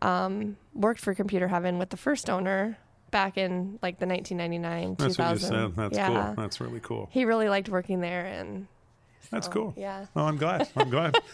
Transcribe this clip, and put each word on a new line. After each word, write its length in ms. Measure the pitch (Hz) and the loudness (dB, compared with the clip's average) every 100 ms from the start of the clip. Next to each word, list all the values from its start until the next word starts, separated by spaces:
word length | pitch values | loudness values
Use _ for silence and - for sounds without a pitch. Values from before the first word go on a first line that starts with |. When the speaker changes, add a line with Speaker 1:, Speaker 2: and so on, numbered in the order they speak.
Speaker 1:
um, 560 | 190 180 190 196 208 202 - | 2 2 0 -2 -4 -8 -12
worked 260 | 254 208 233 | 0 2 2
for 140 | - | 0
Computer 340 | 190 202 196 185 | 0 0 2 2
Heaven 300 | 180 180 175 | 2 2 0
with 100 | 185 | -2
the 80 | 185 | -2
first 320 | - 285 - | 0 0 0
owner 480 | 185 185 190 208 220 - _ - | 0 2 0 0 -4 -14 _ -2
back 280 | 214 196 185 | 0 2 0
in, 400 | 185 180 185 208 | 0 0 -4 -4
like, 180 | 185 180 | -6 -2
the 40 | |
nineteen 320 | 185 180 - 180 | -2 -2 -2 -4
ninety-nine, 600 | 170 170 170 170 185 185 | -2 -2 -2 -2 -4 0
Speaker 2:
That's 180 | - 180 | 0 2
what 120 | - | 2
you 40 | - | 2
Speaker 1:
two 40 | |
thousand. 80 | - | 0
Speaker 2:
said. 280 | 110 110 90 | 0 0 0
That's 200 | 104 101 | -2 0
Speaker 1:
Yeah. 120 | 98 | 2
Speaker 2:
cool. 260 | 110 101 104 | 2 0 -2
That's 160 | 104 - | -4 -4
really 200 | 120 120 | -6 -6
cool. 280 | - 113 101 | -6 -6 -2
Speaker 1:
He 140 | 262 | 0
really 240 | 240 226 214 | 4 4 4
liked 220 | 196 196 | 2 0
working 300 | 185 185 185 | -2 0 -2
there, 240 | 175 180 185 | -2 -4 -4
and 400 | 95 - 196 196 - _ _ _ _ - | -6 -8 -10 -12 -18 _ _ _ _ -8
Speaker 2:
That's 160 | 220 180 | -6 -2
Speaker 1:
so, 60 | |
Speaker 2:
cool. 220 | 185 220 - | -2 -4 -6
Speaker 1:
yeah. 260 | 196 196 202 | -8 -8 -6
Speaker 2:
Well, 140 | 160 151 | 0 0
I'm 100 | 151 | 2
glad. 320 | 156 185 277 - | 0 2 0 2
I'm 140 | 127 | 2
glad. 260 | 131 165 453 | 4 4 2
Speaker 1:
<laughs> 40 | - | 0